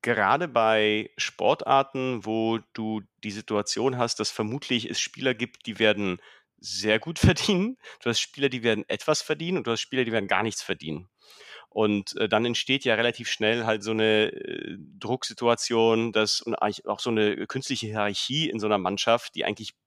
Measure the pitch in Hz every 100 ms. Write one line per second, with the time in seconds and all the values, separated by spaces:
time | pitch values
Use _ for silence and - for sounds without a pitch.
0 | 120 110 98 139 170 120 110 110 107 107
1 | 107 - - - 104 - - 135 135 135
2 | 131 120 107 110 113 113 - - 110 110
3 | 98 _ 107 101 - 107 101 - 127 123
4 | 117 - 107 - 107 135 - 123 110 -
5 | - - 131 117 120 - - 98 110 104
6 | 101 90 - - _ _ - 95 104 110
7 | - 170 - 147 - 185 208 262 - -
8 | 120 117 - - 139 127 117 107 - -
9 | - 156 - 151 165 180 120 113 - 131
10 | 117 113 98 95 110 - - 95 76 76
11 | 92 _ _ - - - - - 107 104
12 | 98 - 107 107 120 117 - 135 127 110
13 | 117 - 117 - 107 117 113 110 101 110
14 | 110 107 107 - - - - 87 69 202
15 | 107 127 - 113 120 117 - 113 113 113
16 | 117 110 107 - - - 104 101 - 104
17 | - 110 104 98 107 131 - 135 110 107
18 | 104 101 - 139 160 110 107 104 90 101
19 | - 117 - - - 104 107 _